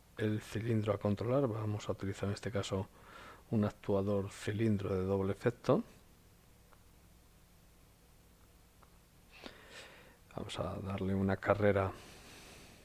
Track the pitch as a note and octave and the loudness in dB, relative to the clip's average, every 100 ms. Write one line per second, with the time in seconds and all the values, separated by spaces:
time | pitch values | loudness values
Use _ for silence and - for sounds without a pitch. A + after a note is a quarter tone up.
0 | - - A2 A2 - G#2 A#2 A2 G#2+ G2+ | -16 -2 0 0 -4 -4 0 2 2 2
1 | G#2 G2+ A#2 C3+ C3 A2 G#2+ G#2+ - F#2+ | 2 0 2 2 2 0 -2 -4 -4 -4
2 | G2 G2 G2 G2+ B2 G2+ - F#2+ G2 - | -4 -4 -4 -4 -4 -4 -2 -2 -2 -8
3 | - - - - - A2+ G#2 - - G2 | -20 -18 -18 -16 -2 2 2 0 0 2
4 | G2 G2+ F#2+ - - G#2 A2+ G2+ G2 F#2 | 2 0 -2 -6 -4 0 2 2 2 0
5 | F#2 G2 F#2+ G2+ B2 - - D#3+ - - | 2 2 2 0 0 0 2 2 0 -12
6 | - - - - - - - - - - | -20 -20 -20 -20 -20 -20 -20 -20 -20 -20
7 | - - - - - - - - - - | -20 -20 -20 -20 -20 -20 -20 -20 -20 -20
8 | - - - - - - - - - - | -20 -20 -20 -20 -20 -20 -20 -20 -20 -20
9 | - - - - - - - - - - | -20 -20 -20 -16 -16 -16 -20 -18 -18 -20
10 | - - - - G2+ - - G2+ F#2+ F#2+ | -20 -20 -12 -10 -8 -4 -4 -4 -4 -2
11 | F#2+ F#2+ G2 G2 - G2+ G#2 G2 F#2+ - | 0 2 2 2 4 6 6 6 2 -2
12 | - - - - - - - - | -14 -20 -20 -20 -18 -20 -20 -20